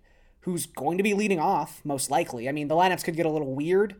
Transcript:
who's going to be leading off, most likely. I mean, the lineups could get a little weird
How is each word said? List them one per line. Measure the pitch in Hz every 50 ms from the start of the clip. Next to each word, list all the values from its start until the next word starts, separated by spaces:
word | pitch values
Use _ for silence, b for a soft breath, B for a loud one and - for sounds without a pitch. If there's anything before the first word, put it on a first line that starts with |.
| _ _ _ _ _ _ _ _
who's | - 180 180 165 135
going | - - - 131 151 170
to | 185 202
be | 214 202
leading | 196 214 208 196 165
off, | 151 185 196 151 151 - - - -
most | 147 143 131 - -
likely. | 131 160 175 - - 120 113 131
I | 143
mean, | 151 147 -
the | 156
lineups | 165 185 185 180 160 -
could | 190 165
get | 156 170
a | 160
little | 151 156 151 135 131
weird | 139 147 165 180 190 208 208 196 -